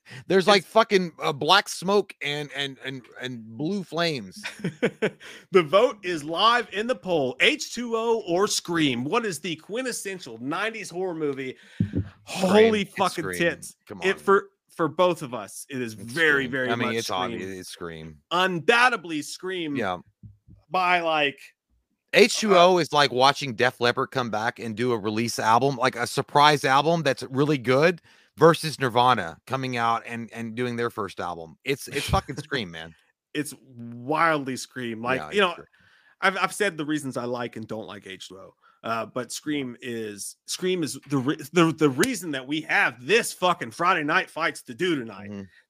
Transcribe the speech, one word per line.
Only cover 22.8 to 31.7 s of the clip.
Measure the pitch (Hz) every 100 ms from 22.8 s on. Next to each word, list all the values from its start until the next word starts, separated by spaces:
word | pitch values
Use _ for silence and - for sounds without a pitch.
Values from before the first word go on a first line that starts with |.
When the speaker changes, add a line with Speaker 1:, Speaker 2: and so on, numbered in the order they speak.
| 147
Speaker 1:
like | 147 143
watching | 123 135 - 139 110
Def | 123 -
Leppard | 120 123 127
come | 131 120
back | 104 113 -
and | 117 107
do | 123
a | 113
release | 104 107 117 -
album, | 110 117 139 123
like, | 127 117
a | 120
surprise | - - 147 147 147 139
album | 139 147 170
that's | 139 127
really | 120 131 147 147
good, | 117 131 170 170 _ _ _ -
versus | 160 156 156 127
Nirvana | 131 117 123 117 82 78 -
coming | 131 131 123
out | 117 113 120
and, | 117 113
and | 113 117 110
doing | 123 117
their | 117
first | - 95 -
album. | 90 82 82 -
It's, | 131